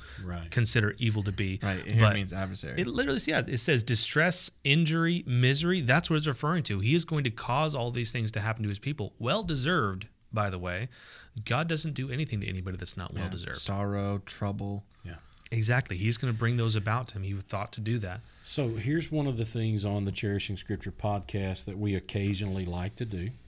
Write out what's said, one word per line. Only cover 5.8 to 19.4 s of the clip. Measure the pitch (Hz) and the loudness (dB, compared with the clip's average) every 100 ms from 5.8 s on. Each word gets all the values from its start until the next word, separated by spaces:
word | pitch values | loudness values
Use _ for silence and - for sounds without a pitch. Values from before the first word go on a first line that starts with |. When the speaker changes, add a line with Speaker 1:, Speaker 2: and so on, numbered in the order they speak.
Speaker 2:
That's | 120 127 - | 4 4 4
what | 156 | 2
it's | 151 | 0
referring | 127 147 175 | 0 0 2
to. | - 101 | 2 0
He | 107 165 | 4 4
is | 160 | 2
going | 156 131 | 0 0
to | |
cause | 110 - 127 156 143 | -2 0 0 2 0
all | 120 | -2
these | 123 113 | -2 -2
things | 123 110 | 0 -2
to | 107 | 0
happen | 107 110 | -2 -2
to | 104 | -2
his | 101 | -2
people. | 135 147 98 - | -4 -4 -6 -4
Well | 117 196 | -2 0
deserved, | 175 143 127 180 104 95 - - - | 0 0 2 2 2 -2 -8 -16 -6
by | 117 104 | -2 0
the | 92 | -2
way. | 90 90 120 - - - - - - | -4 -4 -6 -10 -20 -20 -14 -12 -2
God | 120 165 | 0 0
doesn't | 156 160 | -2 -2
do | 131 131 | -4 -4
anything | 127 160 104 | -4 -2 -2
to | 101 | -2
anybody | 95 90 90 | -4 -4 -6
that's | 90 - | -6 -6
not | 87 | -6
Speaker 3:
Yeah. | 85 | -6
Speaker 2:
well | 90 | -4
deserved. | 92 87 - | -6 -6 -4
Speaker 3:
Sorrow, | - 98 101 101 101 101 - | -2 -2 -2 0 0 -2 -6
trouble. | - 104 101 101 101 - - 90 | -6 -4 -4 -4 -6 -10 -16 -14
Speaker 1:
Yeah. | 80 - - - | -14 -16 -20 -4
Speaker 2:
Exactly. | 113 110 123 - 87 | 0 2 2 0 -2
He's | 107 117 | 0 0
gonna | 131 | 0
bring | 113 117 120 | 0 2 2
those | 113 110 | 2 2
about | 98 117 127 | 0 -2 -2
to | 107 | -6
him. | |
He | 95 98 | -4 -6
thought | - 101 104 | -6 -6 -6
to | - | -6
do | 107 120 | -2 -2
that. | 98 92 - - | -2 -8 -14 -20
Speaker 1:
So | - - 127 113 | -8 -2 -2 0
here's | 113 160 156 | 0 0 0
one | 156 143 | 0 0
of | |
the | 117 | 0